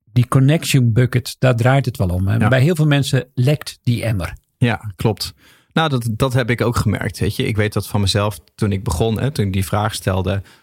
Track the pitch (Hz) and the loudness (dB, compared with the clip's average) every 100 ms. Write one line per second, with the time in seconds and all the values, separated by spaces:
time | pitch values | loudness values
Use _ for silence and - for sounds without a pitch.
0 | _ 123 120 135 135 170 - 139 117 110 | _ 0 2 4 4 2 2 2 2 2
1 | 123 120 - - 127 117 123 139 127 - | 2 0 -4 -2 0 2 2 2 0 -2
2 | 90 90 98 110 107 131 151 156 156 143 | -2 0 0 2 2 4 2 2 2 2
3 | 135 131 - - 127 151 - - 123 113 | 2 -2 -2 0 0 0 -4 -6 -4 -2
4 | 107 98 85 - _ - 120 107 107 - | -2 -4 -6 -10 _ -2 0 0 -6 -4
5 | 117 95 - - _ _ _ 160 160 127 | -2 -2 -8 -12 _ _ _ -2 0 0
6 | 113 107 135 127 120 117 113 - 107 101 | -2 -2 0 0 0 0 0 0 -2 -2
7 | 107 - - - - 104 104 107 - 104 | -4 -4 -4 -2 -2 0 -2 -2 -4 -2
8 | 98 104 104 - _ - 107 95 - - | 0 0 -2 -4 _ -4 -2 -2 -4 -2
9 | 113 104 131 135 101 95 95 104 107 - | 0 0 -2 -2 -2 -2 -2 -2 -2 -2
10 | 98 92 92 98 - _ | -2 -2 -2 -4 -6 _